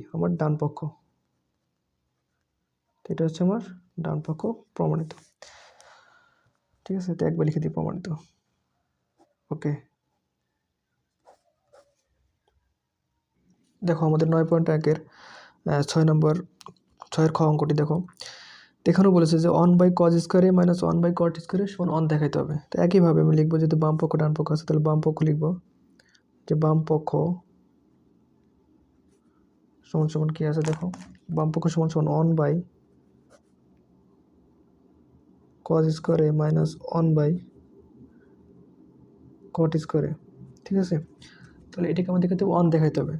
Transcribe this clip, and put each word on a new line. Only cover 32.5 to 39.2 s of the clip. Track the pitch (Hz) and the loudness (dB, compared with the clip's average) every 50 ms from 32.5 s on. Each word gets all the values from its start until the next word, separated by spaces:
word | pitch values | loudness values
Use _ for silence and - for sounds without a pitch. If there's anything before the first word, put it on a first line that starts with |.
| 151 175 180 - _ _ _ _ _ _ _ _ _ _ _ _ _ _ _ _ _ _ _ _ _ _ _ _ _ _ _ _ _ _ _ _ _ _ _ _ _ _ _ _ _ _ _ _ _ _ _ _ _ _ _ _ _ _ _ _ _ _ - | 0 -2 -4 -8 _ _ _ _ _ _ _ _ _ _ _ _ _ _ _ _ _ _ _ _ _ _ _ _ _ _ _ _ _ _ _ _ _ _ _ _ _ _ _ _ _ _ _ _ _ _ _ _ _ _ _ _ _ _ _ _ _ _ -4
cos | - 165 160 160 160 | -2 0 2 2 0
স্কয়ার | 156 156 - - 165 160 | -2 -2 -2 -2 0 2
এ | 156 151 | 2 2
minus | 151 151 151 151 156 156 156 156 - - - - - 170 | 2 0 0 0 0 0 0 -2 -4 -10 -10 -6 -2 0
one | 165 160 156 | 0 2 2
by | 156 147 147 175 180 - - _ - - _ - - - _ - - - - _ - _ _ - _ _ - - - - _ _ - - - _ _ - - _ _ | 2 2 0 -2 -4 -6 -14 _ -20 -20 _ -20 -20 -20 _ -20 -20 -20 -20 _ -20 _ _ -20 _ _ -20 -20 -20 -20 _ _ -20 -20 -20 _ _ -20 -20 _ _